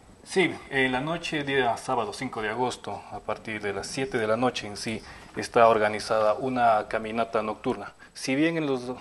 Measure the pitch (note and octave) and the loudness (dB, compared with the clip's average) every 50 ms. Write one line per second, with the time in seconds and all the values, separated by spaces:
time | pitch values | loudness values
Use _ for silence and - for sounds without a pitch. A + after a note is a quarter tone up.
0 | - - - - - - - F#3+ E3+ C3+ - - - - C#3 C3+ C3 B2+ B2+ B2+ | -20 -20 -20 -20 -14 -2 0 2 2 2 0 -6 -10 -4 0 0 2 2 0 -2
1 | C#3+ D#3 E3+ E3+ - - D#3+ D3+ C#3 C#3+ C#3 C3+ B2+ A#2 A2+ - - - C3 A#2+ | -2 -2 -4 -4 -4 -4 -4 -4 -2 0 2 2 2 2 0 -2 -2 -2 -2 0
2 | A2 G#2 G2+ - C3+ B2 - A2+ G#2+ G#2 A2 A#2+ B2+ A#2+ - - - A2 G2+ - | 0 -2 -6 -8 -8 -8 -6 -4 -4 -4 -2 -2 -2 -2 -2 -6 -10 -10 -10 -10
3 | - - G#2 G2+ - - G#2 - - A2+ G#2+ G#2 G2+ G2+ F#2+ G2 - - - C3+ | -12 -12 -14 -12 -6 -6 -6 -6 -6 -8 -8 -6 -4 -4 -4 -4 -6 -6 -4 -4
4 | C3+ C3+ - A#2+ G#2+ G#2+ A2 A#2 B2+ B2 - - G#2+ G#2 G2+ - - A#2 A2 G2+ | -4 -2 0 0 2 2 2 2 2 0 0 -2 -8 -8 -10 -8 -6 -6 -6 -6
5 | - - - - - - - - G#2 - - B2 A#2 A2+ A2+ G#2+ G#2+ G#2+ G#2+ G2+ | -8 -14 -18 -18 -18 -12 -8 -8 -8 2 6 8 8 8 8 6 4 2 2 0
6 | - - A2+ A2 G#2+ G#2+ G#2 - C3 C3 B2+ B2 A#2+ A#2 A2 G#2+ G#2 - A2+ A2 | -2 0 0 2 4 2 2 2 0 -2 0 4 4 4 4 4 2 0 -4 -4
7 | A2 G#2+ A2 A#2 A2+ - - A2+ G#2+ G#2+ G#2+ - - C3 A2+ G2+ - - - - | -4 -2 -2 -2 -2 0 0 -2 -2 -2 -6 -4 -2 -2 -2 -2 -6 -14 -16 -18
8 | - - - - - C#3 C3 C#3+ D#3 E3 E3+ D#3+ D#3 C#3+ C3+ B2 A#2+ B2 B2+ - | -20 -20 -16 -8 -4 -2 2 2 2 2 2 0 0 0 -2 -2 -2 -6 -8 -10